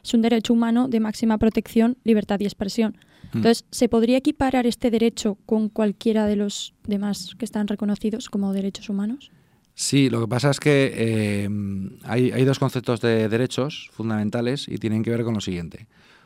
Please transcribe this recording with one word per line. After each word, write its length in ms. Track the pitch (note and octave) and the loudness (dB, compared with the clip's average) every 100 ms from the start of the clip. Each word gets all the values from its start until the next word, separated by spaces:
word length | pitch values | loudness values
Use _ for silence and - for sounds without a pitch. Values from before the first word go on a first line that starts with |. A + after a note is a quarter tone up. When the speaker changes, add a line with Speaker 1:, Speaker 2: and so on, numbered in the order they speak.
Speaker 1:
es 120 | - | 0
un 80 | A#3 | 2
derecho 320 | A#3 A#3 A3 | 4 2 2
humano 340 | A#3 A#3 A#3 B3+ | 2 4 2 2
de 120 | A3+ | 0
máxima 380 | A3 - A3+ G#3+ | 0 0 0 2
protección, 600 | A3 G#3+ - A3+ A3+ B3+ | 2 0 0 2 2 2
libertad 360 | A3 G#3+ G3+ G3+ | 2 2 2 -2
y 40 | |
expresión. 520 | G3+ - G3 A#3 A3 - _ _ - | -2 -4 -4 -2 -2 -4 _ _ -8
Speaker 2:
Hmm. 60 | A2+ | 0
Speaker 1:
Entonces, 260 | A3 A#3 - | 2 2 -2
¿se 180 | - B3 | -2 2
podría 300 | A#3 A3+ B3+ | 2 4 2
equiparar 480 | C#4+ D4+ C4+ C4 A#3+ | 2 0 0 2 0
este 240 | - B3 | 0 0
derecho 460 | G#3+ A3+ - A3 F#3+ - | 2 0 0 -4 -4 -2
con 220 | A3 G#3+ | 0 0
cualquiera 580 | - G#3+ F#3+ A3+ G#3+ G#3 | 0 -2 0 0 2 2
de 100 | G#3 | 0
los 380 | G3+ - - _ | -2 -6 -12 _
demás 500 | - G3+ G3 - - - | -6 -4 -2 -6 -8 -10
que 60 | |
están 240 | A3 G#3+ G#3 | -6 -4 -2
reconocidos 640 | G3+ G#3 G#3 G#3+ A3 - | -2 -2 -2 -4 -6 -6
como 220 | G#3+ G3 | -4 -2
derechos 360 | G3 G3 F#3+ - | -2 -4 -6 -6
humanos? 420 | G3 G#3 C4+ - _ _ _ _ | -4 -4 -6 -12 _ _ _ _
Speaker 2:
Sí, 360 | - - C#3 C3+ | -8 0 4 4
lo 100 | A#2 | 2
que 80 | A2 | 0
pasa 220 | A#2+ C#3 | 0 2
es 100 | C3+ | 2
que, 320 | D3 C#3 C3+ | 4 4 4
eh, 540 | - A2+ A2 G#2 G2+ G2+ G#2 G2 G2 F#2+ - | 2 0 2 0 0 -2 -4 -4 -6 -8 -10
hay, 260 | - A2+ B2+ | -4 0 0
hay 140 | A2 | 2
dos 140 | C3 C3+ | 2 2
conceptos 420 | B2+ B2+ A#2 A2+ | 0 -2 -2 0
de 280 | A#2 A2+ A2 | 2 2 2
derechos 600 | A2+ B2 - C3+ - - | 0 0 -2 -4 -6 -14
fundamentales 760 | - A2+ G#2+ G#2 A#2+ A#2+ C#3+ - | -8 -4 -2 -2 -2 -2 -4 -6
y 100 | - | -6
tienen 240 | A2 A2 | -2 -2
que 80 | A2+ | -2
ver 140 | A#2 | -2
con 100 | A#2 | -2
lo 60 | G#2+ | -4
siguiente. 480 | F#2+ F2 E2 - - _ _ _ | -4 -6 -8 -14 -20 _ _ _